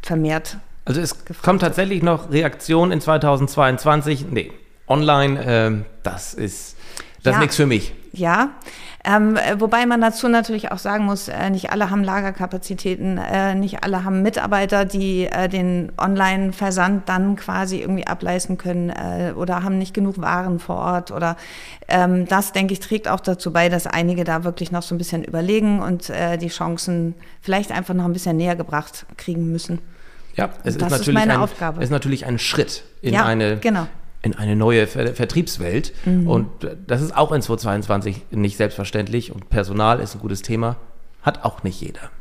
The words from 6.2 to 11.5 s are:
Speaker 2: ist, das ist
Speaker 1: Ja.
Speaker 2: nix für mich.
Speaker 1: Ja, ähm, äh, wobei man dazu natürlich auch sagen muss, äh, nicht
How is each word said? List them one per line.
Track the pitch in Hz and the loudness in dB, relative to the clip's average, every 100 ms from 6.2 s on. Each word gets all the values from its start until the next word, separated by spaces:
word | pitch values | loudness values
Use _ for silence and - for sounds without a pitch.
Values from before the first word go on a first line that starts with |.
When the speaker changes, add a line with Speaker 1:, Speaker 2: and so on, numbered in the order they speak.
| - | -10
Speaker 2:
ist, | - 104 - - - - - - - | -6 -6 -6 -14 -16 -14 -14 -16 -2
das | 131 | 2
ist | 127 | 4
Speaker 1:
Ja. | |
Speaker 2:
nix | 143 - | 2 4
für | 143 | 4
mich. | 110 - - - 185 | 4 0 -8 -14 -2
Speaker 1:
Ja, | 170 185 269 - - - - - - | 2 4 2 -2 -18 -16 -16 -8 2
ähm, | 208 214 220 | 4 6 4
äh, | - 202 | 2 2
wobei | 214 233 240 | 2 4 4
man | 240 | 4
dazu | 226 226 247 | 4 2 4
natürlich | 233 220 214 - | 4 2 -4 -4
auch | 185 | -6
sagen | 202 208 202 | -2 0 0
muss, | 196 - | 0 -4
äh, | - | -4
nicht | 190 | -2